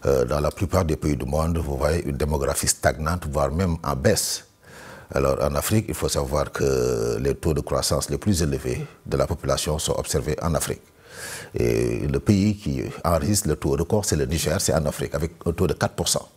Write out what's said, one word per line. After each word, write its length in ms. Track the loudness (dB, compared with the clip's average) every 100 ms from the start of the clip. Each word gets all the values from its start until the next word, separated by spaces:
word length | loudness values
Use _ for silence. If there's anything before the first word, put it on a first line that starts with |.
| 4
Euh, 180 | 2
dans 160 | 2 2
la 100 | 0
plupart 360 | -2 0 2 2
des 100 | 0
pays 220 | 0 0
du 80 | 0
monde, 320 | 0 2 0
vous 180 | -2 0
voyez 320 | 0 0 -2
une 80 | -2
démographie 540 | 0 0 0 0 -2
stagnante, 580 | 2 0 2 -2 -2 -2
voire 220 | 0 0
même 240 | 2 0 0
en 140 | -2 2
baisse. 480 | 2 2 0 -6 -10 _ -20 -20 -18 -18 -4
Alors, 280 | 0 2 2
en 120 | 0 0
Afrique, 320 | 2 2 0
il 60 | -2
faut 120 | -2
savoir 460 | 0 0 0 -2
que 640 | 0 2 2 2 0 -2 0
les 160 | -2 0
taux 180 | 0
de 60 | 0
croissance 500 | 0 -2 0 0 0
les 80 | -2
plus 240 | 0 2
élevés 460 | 2 0 -2 -4 -8 -12 -4
de 120 | 0
la 100 | 0
population 500 | 0 0 0 0 -2
sont 220 | -2 -2
observés 380 | -2 -2 -2 -2
en 140 | 0 0
Afrique. 280 | -2 -6 -10 -20 -20 -14 -12 -12 -8
Et 540 | -2 2 2 0 0 -2
le 120 | 0
pays 340 | 4 4 4 0
qui 260 | -2 -4 -4 -2
enregistre 460 | 0 2 2 0 0
le 80 | 0
taux 140 | 0
record, 340 | 0 2 0 2
c'est 100 | 0
le 100 | 0
Niger, 360 | 0 0 0
c'est 120 | 2
en 120 | 2 2
Afrique, 280 | -2 -4 -2
avec 180 | -4 -2 -2
un 60 |
taux 160 | 0 0
de 60 |
quatre 220 | 2 -2 0
pour 120 | -2
cent. 180 | -2 -4